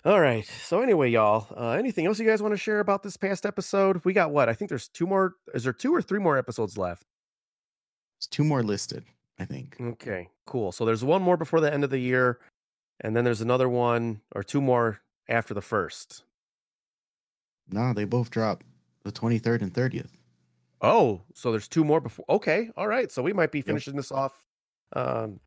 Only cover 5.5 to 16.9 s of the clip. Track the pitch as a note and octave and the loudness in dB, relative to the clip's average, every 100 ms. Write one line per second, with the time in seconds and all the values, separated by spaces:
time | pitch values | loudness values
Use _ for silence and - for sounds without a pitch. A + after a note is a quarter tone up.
5.5 | B2+ B2+ - C4 E4 - G#3 F#3 C3+ B2 | -4 -4 -2 0 0 0 0 2 2 -2
6.5 | A#2+ G#2 G#2+ F2+ F2 _ _ _ _ _ | -4 -4 -4 -6 -6 _ _ _ _ _
7.5 | _ _ _ _ _ _ _ - - D3+ | _ _ _ _ _ _ _ -8 0 2
8.5 | C#3 G#2+ G2+ - - - _ _ - - | 2 0 -2 -4 -10 -14 _ _ -14 -10
9.5 | C3 B2+ - A#2+ A#2 B2 F#2+ F2 _ - | -10 -12 -10 -10 -10 -8 -8 -10 _ -8
10.5 | B2+ G2 - A2+ A2+ B2+ F#3 F3+ F3 D#3+ | -4 -4 -2 0 0 2 2 2 0 2
11.5 | E3 D3+ C#3+ C#3+ C3 B2 B2+ B2+ A#2+ _ | 2 2 0 -2 -2 0 2 2 0 _
12.5 | _ _ _ _ _ A2 A2+ B2 A2 A2+ | _ _ _ _ _ -2 0 2 0 0
13.5 | B2+ B2+ B2 A#2+ A#2 A#2 G#2+ _ - - | 2 2 2 2 0 -2 -8 _ -12 -4
14.5 | C#3+ C3+ B2 A#2 G#2 _ _ - A#2 - | 0 2 2 2 -4 _ _ -2 -2 -2
15.5 | G2+ - G#2+ D#2+ - - - _ _ _ | -8 -2 -2 -2 -8 -16 -20 _ _ _
16.5 | _ _ _ _ | _ _ _ _